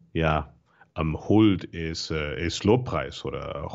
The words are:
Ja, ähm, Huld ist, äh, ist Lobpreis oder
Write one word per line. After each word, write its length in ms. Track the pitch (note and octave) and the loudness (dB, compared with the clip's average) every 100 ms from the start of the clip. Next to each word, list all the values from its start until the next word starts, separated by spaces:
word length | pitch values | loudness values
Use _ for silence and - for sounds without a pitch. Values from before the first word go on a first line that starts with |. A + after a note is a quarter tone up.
| _ | _
Ja, 400 | E2 D#2+ D#2 D2 _ _ _ _ - | 0 2 0 -2 _ _ _ _ -4
ähm, 220 | D#2+ D#2 | -2 -2
Huld 460 | - G#2 A2 F2+ | 4 6 6 4
ist, 480 | - F2 D#2+ D#2+ - | -4 -6 -6 -6 -6
äh, 280 | D#2+ D2 D2 E2+ | -4 -4 -4 -4
ist 180 | - | 0
Lobpreis 640 | F#2+ B2+ B2+ D#2 C#2 - - | 4 4 2 -4 -6 -8 -8
oder 420 | C#2 - - D#2 | -8 -8 -8 -8